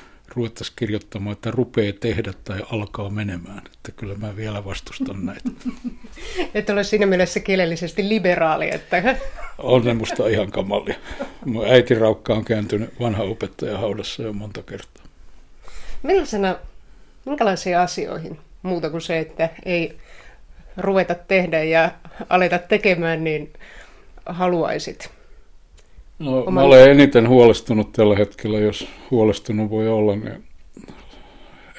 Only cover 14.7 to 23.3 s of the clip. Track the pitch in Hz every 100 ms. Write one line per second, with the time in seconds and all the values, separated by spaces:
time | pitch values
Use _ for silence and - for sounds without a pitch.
14.7 | 98 - - - _ - - - - -
15.7 | - - - 269 381 285 208 190 175 -
16.7 | - - - - - 262 294 208 180 185
17.7 | 175 175 - 147 151 170 160 - - 185
18.7 | 175 156 165 160 165 156 - 165 160 -
19.7 | 175 160 - - - - - - - -
20.7 | - 190 190 175 175 - 190 175 160 160
21.7 | 160 165 - - - - 180 180 175 -
22.7 | 208 202 175 165 160 160